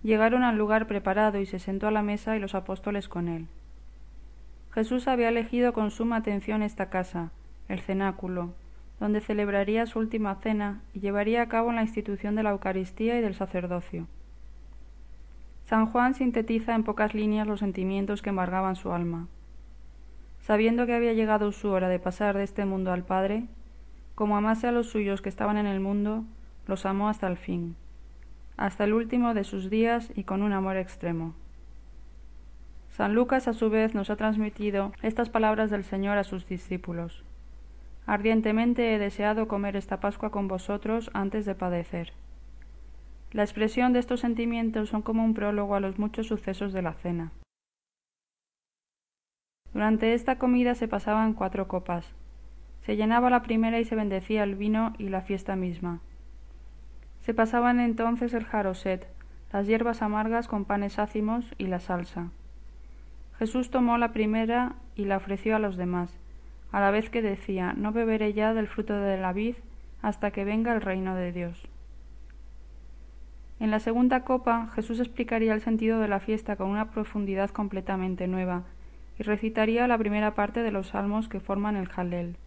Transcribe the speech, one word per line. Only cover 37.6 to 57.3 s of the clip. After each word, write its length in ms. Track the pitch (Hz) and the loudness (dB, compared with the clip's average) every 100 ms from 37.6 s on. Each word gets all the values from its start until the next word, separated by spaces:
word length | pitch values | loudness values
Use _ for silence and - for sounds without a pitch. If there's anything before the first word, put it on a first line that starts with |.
| - - - - - | -18 -18 -16 -12 -2
"Ardientemente 880 | 208 208 220 220 214 233 240 233 | 2 4 4 4 4 4 4 4
he 40 | 214 | 4
deseado 500 | 202 - 208 214 220 | 2 2 2 2 2
comer 260 | 202 202 | 0 0
esta 260 | 196 - 196 | -2 -2 -2
Pascua 300 | 202 202 214 | -2 -2 -4
con 180 | 214 196 | -2 -2
vosotros 600 | 185 - 202 214 226 226 | -2 -2 -4 0 -2 -2
antes 320 | 208 196 214 202 | -2 0 0 -2
de 80 | |
padecer". 580 | 190 180 175 170 175 165 - - - - - - - - - - - - | -2 0 0 -2 -6 -6 -12 -16 -16 -16 -16 -16 -16 -16 -16 -18 -16 -8
La 100 | 220 | 0
expresión 520 | 208 - 220 226 247 | 0 2 0 4 4
de 60 | 247 | 4
estos 200 | 240 247 | 4 0
sentimientos 680 | 240 226 233 233 226 220 214 | 0 0 0 2 0 0 0
son 100 | 214 | -2
como 240 | 208 226 | 2 4
un 80 | 226 | 4
prólogo 420 | 220 208 208 202 | 4 2 0 2
a 60 | 202 | 2
los 180 | 196 190 | 0 0
muchos 280 | 214 220 220 | -2 -2 -2
sucesos 480 | 214 - 190 202 | -2 -2 -4 -2
de 80 | 190 | -2
la 100 | 175 | -2
cena. 400 | 160 175 175 160 - - _ _ _ _ _ _ _ _ _ _ _ _ _ _ _ _ _ _ _ _ _ - | -4 -4 -2 -4 -10 -20 _ _ _ _ _ _ _ _ _ _ _ _ _ _ _ _ _ _ _ _ _ -8
Durante 400 | - 214 220 226 | 0 2 4 4
esta 260 | 240 240 262 | 2 2 2
comida 360 | 254 247 240 | 4 4 4
se 140 | 247 226 | 2 0
pasaban 440 | 208 202 214 220 | -2 2 2 4
cuatro 360 | 214 190 190 185 | 2 -2 -2 -2
copas. 460 | 185 180 175 - - - - - - - - | -2 -2 -4 -6 -16 -18 -18 -18 -18 -18 -14
Se 140 | - 208 | -4 0
llenaba 340 | 220 233 247 | 4 6 6
la 120 | 247 | 6
primera 380 | 240 226 226 226 | 4 2 4 2
y 60 | 226 | 2
se 100 | 220 | 0
bendecía 480 | 208 190 185 214 | 0 -2 0 2
el 120 | 202 196 | 2 0
vino 360 | 208 214 226 220 | 2 2 2 0
y 100 | 196 | -2
la 140 | 190 | -2
fiesta 340 | 185 196 190 190 | -2 -4 0 0
misma. 440 | 180 170 180 170 - - - - - - - - - - - - | 0 -2 -4 -4 -8 -16 -16 -16 -16 -18 -18 -18 -18 -18 -18 -10
Se 120 | - | -2